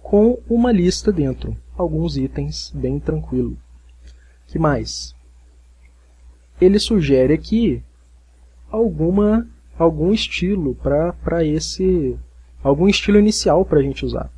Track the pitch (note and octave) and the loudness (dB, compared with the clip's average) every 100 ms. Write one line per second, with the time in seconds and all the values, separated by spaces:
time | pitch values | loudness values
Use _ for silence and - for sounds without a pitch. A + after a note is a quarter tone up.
0 | - G#3 A3 B3 - A#3 B3 G#3+ F3 F#3 | 2 4 4 2 -2 0 2 2 2 0
1 | - F3+ C#3 B2+ - A2+ - - F3 D#3 | -2 0 -2 -4 -8 -10 -14 -6 -4 -2
2 | E3 C#3 C3 - C#3+ D#3 - C#3+ B2+ C#3+ | -2 -2 -4 -4 -6 -8 -12 -6 -4 -4
3 | - D#3 D#3 B2+ A#2+ C3 - - - - | -4 -6 -4 -4 -4 -6 -16 -20 -20 -20
4 | - - _ _ _ D#3+ D#3 C3 A2+ - | -20 -20 _ _ _ -2 0 0 -6 -10
5 | - - _ - - _ _ _ - _ | -14 -18 _ -20 -20 _ _ _ -20 _
6 | _ _ - _ _ - F#3 G3+ - A3 | _ _ -20 _ _ 2 4 4 2 0
7 | D3 C3 C3 D#3 - A3 A3+ A#2+ - _ | 4 4 4 2 0 0 0 -2 -8 _
8 | _ - _ _ - _ - A3 A3+ D#3 | _ -20 _ _ -20 _ -10 -2 -2 0
9 | D#3+ F#3+ G#3 A3 A#3 - - - E3 D#3 | 0 2 2 2 -2 -16 -20 0 0 2
10 | E3 A3 - - F3+ G3+ D3 A#2+ C3+ C#3+ | 0 0 -2 -4 -2 -2 -2 -4 0 0
11 | E3+ - - E3 D#3+ D#3 - - F#3+ F3+ | 0 -4 -4 0 0 -2 -4 -2 0 0
12 | C3+ A#2+ - - - - C3+ C#3+ F#3 F#3+ | 0 -6 -12 -20 -20 -6 0 2 4 2
13 | - G#3 G#3 G#3 F#3+ D#3 F#3 D#3 C#3 C3+ | 2 4 4 2 2 2 2 2 0 -4
14 | C3 A#2 - | -6 -6 -10